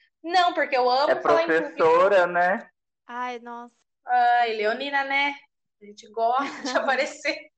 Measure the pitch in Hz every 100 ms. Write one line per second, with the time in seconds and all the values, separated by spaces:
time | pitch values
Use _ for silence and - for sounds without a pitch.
0 | _ _ 320 359 349 339 285 262 247 254
1 | 302 - - 330 330 160 - - 165 170
2 | 190 196 175 175 180 220 - _ _ _
3 | - 240 247 240 240 240 240 _ _ _
4 | - 247 240 240 233 220 208 240 277 277
5 | 269 277 285 277 _ _ _ _ 208 208
6 | 220 226 226 254 285 - 262 269 269 254
7 | 294 - 285 311 -